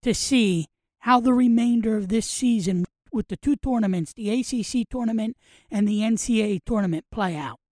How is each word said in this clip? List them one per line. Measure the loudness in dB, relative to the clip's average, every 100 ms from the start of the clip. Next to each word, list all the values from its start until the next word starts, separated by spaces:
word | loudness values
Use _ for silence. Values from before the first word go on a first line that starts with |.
to | -2
see | -2 2 2 4 0 -4 _ _ _
how | 2 2
the | 4
remainder | 4 4 4 2 2 0 -2
of | 0
this | -2 -2
season | -2 0 2 0 -2 -2 _ _
with | -6 -6
the | -6
two | -2 -2
tournaments, | 0 0 0 -2 -4
the | -6 -4
A | -2
C | -2 -4
C | -2 -2
tournament | -4 -4 -2 -2 -4 -8 _ _ _
and | 0 0
the | 2
N | 0 0
C | 0 0
A | 2 -2
A | -2
tournament, | -2 0 -2 -6
play | -4 -4 -4
out. | -8 -12 _